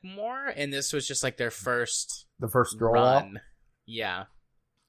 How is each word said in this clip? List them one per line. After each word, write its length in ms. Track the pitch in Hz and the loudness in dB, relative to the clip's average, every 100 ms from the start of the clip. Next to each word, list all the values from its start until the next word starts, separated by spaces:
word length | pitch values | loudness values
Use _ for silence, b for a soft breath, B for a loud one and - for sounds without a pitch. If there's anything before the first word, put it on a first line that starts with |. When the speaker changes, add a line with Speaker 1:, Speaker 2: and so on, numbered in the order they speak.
Speaker 1:
more, 460 | 185 196 220 262 277 | -12 -10 -8 -6 -6
and 260 | - 143 | -4 -4
this 180 | 139 139 | -4 -4
was 160 | 147 - | -4 -2
just, 140 | 135 | -2
like, 140 | 131 - | -2 -2
their 140 | 120 | -4
first 760 | - 123 120 117 - - - - _ | -2 -2 0 0 -4 -6 -10 -14 _
Speaker 2:
The 80 | 113 | 0
first 320 | 127 117 110 | 2 2 2
rollout? 140 | 113 | 4
Speaker 1:
run. 480 | 117 123 135 98 98 - _ _ _ - | 6 6 6 2 -8 -18 _ _ _ -12
Yeah. 380 | 113 104 90 95 - _ _ _ _ | -6 -4 -4 -8 -16 _ _ _ _